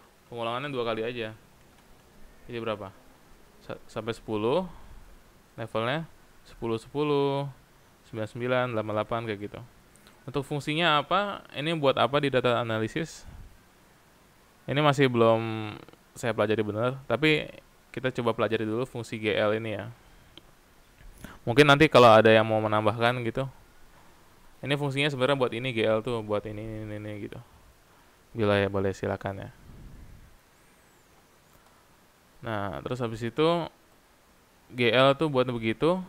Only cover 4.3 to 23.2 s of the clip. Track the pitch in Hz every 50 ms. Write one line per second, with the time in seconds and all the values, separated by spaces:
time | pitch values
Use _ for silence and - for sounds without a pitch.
4.3 | 110 104 104 117 139 170 190 175 - - - - - - - - - - - -
5.3 | - - _ _ _ - 117 110 - 110 113 120 135 160 165 - - - - -
6.3 | - - - - - - 120 117 113 113 - - - 139 151 151 147 143 139 139
7.3 | 139 139 143 139 135 - - _ _ _ _ _ _ _ _ - - 113 107 107
8.3 | - 120 120 123 127 127 123 127 120 110 104 107 104 107 107 - 120 117 117 113
9.3 | 104 101 104 101 - - 123 120 - - - _ - - - - - - - -
10.3 | 127 143 135 - 151 147 131 - 151 156 175 165 151 147 139 - 170 190 208 202
11.3 | 196 - - - - - 143 160 170 165 143 135 127 - 113 120 131 147 147 139
12.3 | 127 127 120 123 120 117 120 113 113 110 110 110 - 156 165 156 - - - -
13.3 | - - - - - - _ _ _ _ _ _ _ _ _ _ _ _ _ _
14.3 | _ _ _ _ _ _ _ - 127 139 151 147 139 127 143 131 123 117 113 113
15.3 | 113 113 113 113 110 110 110 107 104 - - - - - _ _ - - - 120
16.3 | 110 113 107 107 107 107 110 104 101 107 113 123 135 135 - - - 139 151 156
17.3 | 151 143 - - - - - _ _ _ _ _ - 123 120 127 120 - 120 117
18.3 | 107 - 113 107 110 110 113 110 107 117 131 127 - 123 113 - - 113 107 107
19.3 | 101 - 107 104 107 110 113 113 107 101 98 117 120 - - - - - - -
20.3 | - - - - - _ _ _ _ _ _ _ _ - - - - - - -
21.3 | - - - - 117 120 147 147 139 143 160 151 - 127 123 117 110 110 110 110
22.3 | 110 110 110 113 110 107 107 107 107 107 107 107 104 120 117 117 123 127